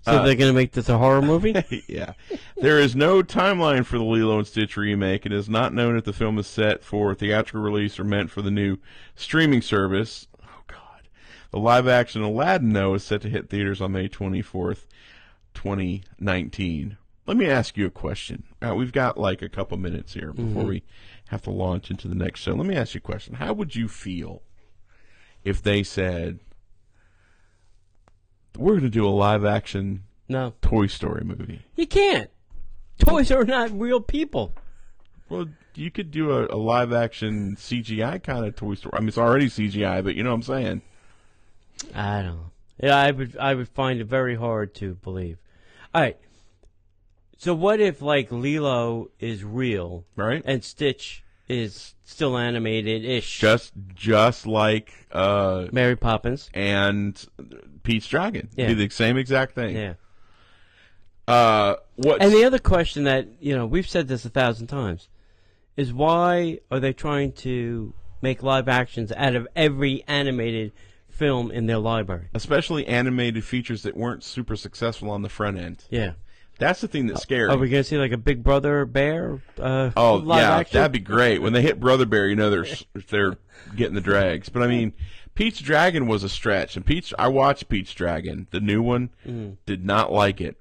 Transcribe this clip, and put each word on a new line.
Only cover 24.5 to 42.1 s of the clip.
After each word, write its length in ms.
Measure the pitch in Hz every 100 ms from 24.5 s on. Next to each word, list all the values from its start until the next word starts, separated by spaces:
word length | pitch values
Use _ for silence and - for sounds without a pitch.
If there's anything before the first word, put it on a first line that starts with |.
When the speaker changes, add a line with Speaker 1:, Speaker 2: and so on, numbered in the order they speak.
| - - - - - - - - -
Speaker 2:
if 180 | 98 95
they 220 | 101 101
said, 560 | 98 - 92 87 85 92 - - _ - _ _ _ _ _ _ _ _ _ _ _ _ _ _ _ _ _ -
"We're 180 | 156 208
gonna 140 | 131
do 180 | 110 104
a 20 |
live-action 960 | 101 101 107 104 104 - 98 98 98 98 _ -
Speaker 1:
No. 260 | 131 123 -
Speaker 2:
Toy 260 | - 113 101
Story 360 | - - -
movie"? 380 | - - - - - -
Speaker 1:
You 120 | 339
can't. 420 | 392 403 262 104 _ _ - - - - -
Toys 320 | - 330 254
are 140 | 269 220
not 260 | 262 240 202
real 240 | 233 247
people. 520 | - 285 311 - 101 - - - - - - - -
Speaker 2:
Well, 180 | 175 165 - _ -
you 160 | 160
could 200 | - 175
do 200 | 151 156
a, 160 | 131 117
a 40 | -
live-action 960 | 113 120 123 120 113 - 110 107 98 101
C 240 | - 123
G 220 | 110 110
I 140 | 117 170
kind 280 | - 127 107
of 100 | -
Toy 200 | 104 101
Story. 180 | - -
I 40 |
mean, 100 | 110
it's 80 | 117
already 300 | 117 131 135
C 200 | 113 107
G 160 | 98 98
I, 160 | 92
but 140 | 95 85
you 80 |
know 60 | 120
what 40 | 123
I'm 40 |
saying. 380 | 127 131 135 90 - - - - _ _ _ - _ - - 101
Speaker 1:
I 260 | 101